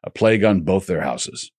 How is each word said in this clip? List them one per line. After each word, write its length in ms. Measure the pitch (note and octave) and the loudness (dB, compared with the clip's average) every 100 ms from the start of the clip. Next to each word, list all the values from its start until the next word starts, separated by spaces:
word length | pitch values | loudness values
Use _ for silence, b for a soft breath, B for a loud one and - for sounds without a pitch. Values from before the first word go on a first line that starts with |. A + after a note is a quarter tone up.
A 60 | - | -16
plague 340 | - A2+ A2 | 0 2 4
on 180 | G#2+ F#2+ | 4 2
both 260 | D#2+ F#2+ F#2+ | 2 0 0
their 140 | E2+ | -4
houses. 500 | C2+ A#1+ - - - | -4 -6 -8 -10 -16